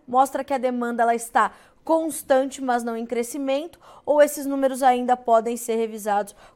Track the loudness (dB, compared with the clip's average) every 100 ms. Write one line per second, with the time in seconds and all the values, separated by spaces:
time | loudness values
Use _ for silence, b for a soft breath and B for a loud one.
0 | -2 2 2 0 -4 -2 -2 -2 -4 0
1 | 2 0 0 0 0 B B B 0 0
2 | 0 -6 0 2 2 -4 -2 -2 -2 -8
3 | -6 -6 -6 -6 -2 -4 -4 -16 B B
4 | 0 4 4 2 -4 0 0 2 2 2
5 | 0 -2 2 2 2 -6 -4 -4 -4 -6
6 | -2 -2 -4 -12 b